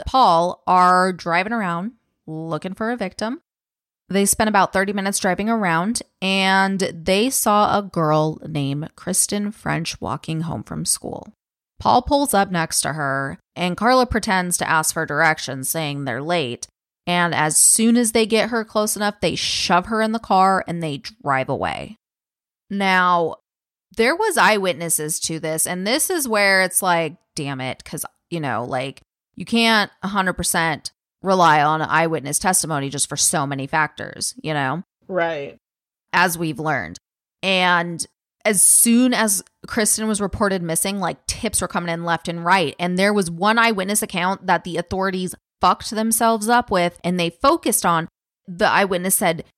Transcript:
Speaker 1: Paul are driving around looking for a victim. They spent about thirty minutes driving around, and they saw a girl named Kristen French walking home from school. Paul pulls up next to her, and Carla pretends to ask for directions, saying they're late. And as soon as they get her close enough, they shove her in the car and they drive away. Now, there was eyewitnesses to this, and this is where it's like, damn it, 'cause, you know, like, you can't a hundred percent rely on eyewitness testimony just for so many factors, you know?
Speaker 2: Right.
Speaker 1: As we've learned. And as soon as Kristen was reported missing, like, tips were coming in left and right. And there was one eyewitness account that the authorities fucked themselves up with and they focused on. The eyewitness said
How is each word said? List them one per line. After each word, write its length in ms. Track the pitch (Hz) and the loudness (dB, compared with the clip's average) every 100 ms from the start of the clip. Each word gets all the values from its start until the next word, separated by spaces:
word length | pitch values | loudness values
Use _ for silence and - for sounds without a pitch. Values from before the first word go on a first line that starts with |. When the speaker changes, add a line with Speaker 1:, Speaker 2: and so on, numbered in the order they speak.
| - | -2
Speaker 1:
Paul 560 | 262 220 165 175 - - | 4 6 6 2 -2 2
are 460 | 180 180 185 185 | 4 6 6 4
driving 400 | 175 170 170 196 | 0 -2 0 0
around 400 | 233 185 170 208 - _ _ - | -2 -2 -4 -6 -12 _ _ -12
looking 480 | 160 165 156 185 190 | -10 -6 -6 -6 -6
for 160 | 226 | -4
a 40 | 240 | -4
victim. 460 | 190 - 220 302 _ _ _ _ _ _ - | -6 -6 -6 -8 _ _ _ _ _ _ -2
They 180 | 190 202 | 2 2
spent 220 | - 214 | 2 4
about 240 | 202 180 | 4 4
thirty 220 | 190 196 | 2 0
minutes 260 | 202 190 190 | -2 -2 -2
driving 300 | 196 180 214 | -2 -2 0
around, 520 | 226 185 165 196 240 - - | 0 2 0 0 -4 -8 -6
and 580 | 190 190 190 190 190 190 | -2 2 4 4 2 0
they 500 | 190 170 170 196 254 | -2 -4 0 2 2
saw 480 | - 226 208 208 208 | 0 2 2 2 0
a 60 | |
girl 560 | 202 175 156 156 156 156 151 | -2 -2 2 2 0 -4 -8
named 480 | 151 139 143 165 - | -4 -4 -4 -8 -12
Kristen 560 | - 190 - 202 208 | -4 -2 0 -2 -6
French 480 | - - 151 165 - | -6 -6 -4 -6 -8
walking 420 | 87 123 - 160 | -8 -8 -6 -6
home 220 | 165 - | -6 -8
from 220 | - 151 170 | -8 -8 -4
school. 480 | - - - - _ _ _ _ _ | -6 -6 -12 -14 _ _ _ _ _
Paul 260 | 220 240 | 2 2
pulls 300 | 247 285 285 | 4 0 2
up 180 | 202 196 | 2 2
next 280 | 175 160 - | -2 -2 -2
to 100 | - | -4
her, 440 | 156 139 135 139 175 _ | -4 -4 -2 -4 -8 _
and 220 | - 180 175 | -6 -4 0
Carla 300 | 226 254 247 | 4 4 4
pretends 520 | 220 226 185 180 - | 0 0 -2 0 -4
to 100 | 160 | 0
ask 240 | 156 156 | 0 0
for 120 | 165 156 | -4 -4
directions, 640 | 147 160 156 - 135 131 | 2 2 2 -6 -8 -6
saying 380 | 165 147 143 131 | -4 -4 -6 -6
they're 180 | 117 | -6
late. 440 | 156 175 127 120 - _ _ _ - | -2 -2 -2 -6 -12 _ _ _ -2
And 260 | 175 175 | 0 0
as 240 | 143 156 156 | 2 2 4
soon 400 | - - 226 240 | 4 4 4 4
as 140 | 226 | 4
they 160 | 233 220 | 2 2
get 240 | 220 202 | 2 0
her 120 | 233 | -2
close 320 | 214 214 214 196 | -2 -2 -2 -2
enough, 240 | 208 - | -4 -2
they 140 | 165 | -4
shove 540 | 131 - - - 185 185 | -2 -4 -4 2 2 2
her 120 | 220 | -2
in 120 | 220 | 0
the 80 | 226 | -2
car 440 | - 190 190 190 - | 2 4 6 4 0
and 160 | 170 | -6
they 140 | 160 139 | -6 -6
drive 520 | - - 139 135 131 | -10 -10 -2 -2 0
away. 460 | 113 87 - 71 220 _ _ _ _ _ _ - | -2 -2 -4 -10 -16 _ _ _ _ _ _ -8
Now, 680 | 202 196 185 180 175 160 - _ _ _ _ _ - | -2 2 4 4 4 0 -4 _ _ _ _ _ 0
there 180 | 233 339 | 2 2
was 220 | 440 285 | 0 4
eyewitnesses 800 | 185 214 185 131 170 - 151 - | 4 4 0 -2 -4 -2 -2 -6
to 180 | - 160 | -6 -6
this, 260 | 156 160 - | -4 -4 -4
and 220 | 180 196 | -4 -2
this 240 | 294 - | -2 -2
is 160 | 349 254 | -2 -2
where 340 | 208 196 190 | 2 4 4
it's 220 | 185 - | 2 0
like, 320 | 185 170 160 175 _ - | 2 0 0 -6 _ -10
damn 260 | 139 131 | -8 -6
it, 220 | 127 - | -8 -10
'cause, 220 | - 160 - _ - | -12 -12 -12 _ -10
you 100 | 170 | -6
know, 240 | 139 110 | -4 -4
like, 380 | 120 135 135 - _ _ _ - | -4 -6 -6 -10 _ _ _ -16
you 80 | |
can't 460 | 180 233 226 214 196 _ | -2 2 4 2 0 _
a 40 | 190 | -6
hundred 240 | 202 185 | -2 -2
percent 580 | 175 165 175 165 143 - _ _ _ | -2 -2 0 0 -2 -8 _ _ _
rely 400 | 185 185 165 151 | 0 4 6 6
on 180 | 147 156 | 4 2
eyewitness 560 | 156 160 165 156 139 147 | 0 0 0 -2 -4 -2
testimony 520 | 190 180 156 143 139 | 0 0 -2 -4 -4
just 200 | 135 - | -4 -6
for 80 | 143 | -2
so 300 | - 160 143 | 0 0 -2
many 180 | 135 135 | -6 -4
factors, 720 | 156 151 - 92 - - 247 | -2 -2 -4 -14 -8 -8 -8
you 100 | 156 | -6
know? 300 | 151 131 160 - _ - | -4 -2 -4 -10 _ -6
Speaker 2:
Right. 500 | 180 165 151 139 - _ _ _ _ _ | -2 -2 -4 -8 -14 _ _ _ _ _
Speaker 1:
As 240 | 175 185 165 | 2 2 0
we've 220 | 160 131 | -4 -4
learned. 400 | 147 135 85 - _ _ _ _ | -4 -4 -6 -14 _ _ _ _
And 640 | 190 185 180 175 175 165 - _ _ _ 214 | -2 2 2 2 0 -6 -10 _ _ _ 0
as 160 | 185 | 2
soon 540 | - - - 233 254 208 | 4 4 4 4 4 2
as 280 | 220 220 - _ - | 0 -2 -6 _ -8
Kristen 420 | - 214 - 220 | -2 0 0 -2
was 140 | 202 | -2
reported 400 | 196 - 202 190 | -4 -2 0 0
missing, 380 | 165 165 196 202 | -2 -4 -2 -4
like, 260 | 170 - - | -6 -6 -10
tips 340 | - 214 - | -6 -4 -4
were 80 | 180 | -4
coming 240 | 180 170 | -4 -4
in 140 | 165 170 | -4 -2
left 220 | 165 - | -2 -4
and 180 | 170 170 | -4 2
right. 300 | 190 143 - | 2 2 -2
And 220 | 175 180 | -2 2
there 140 | 202 | 2
was 180 | 208 170 | 2 -2
one 260 | 165 202 233 | 0 2 4
eyewitness 460 | 233 196 190 208 | 2 2 -2 -2
account 420 | 214 180 180 196 185 | -2 -2 -2 -2 0
that 180 | 170 | 0
the 140 | 185 165 | 0 -8
authorities 560 | 170 190 190 185 180 - _ - | -6 -4 -2 -2 -6 -10 _ 0
fucked 280 | 185 202 - | 2 2 -2
themselves 580 | 214 226 226 226 226 214 | -4 -2 2 2 2 2
up 240 | 208 - | 0 2
with 260 | 185 175 - | 0 0 -2
and 160 | 170 180 | -4 -2
they 100 | 170 | -2
focused 560 | - 277 330 - - 185 | 2 2 2 0 0 2
on. 220 | 165 165 _ _ _ - | 0 -2 _ _ _ -16
The 220 | 175 196 | 0 2
eyewitness 440 | 156 196 180 185 - | 4 2 0 0 0
said 280 | 190 170 - | 0 -2 -8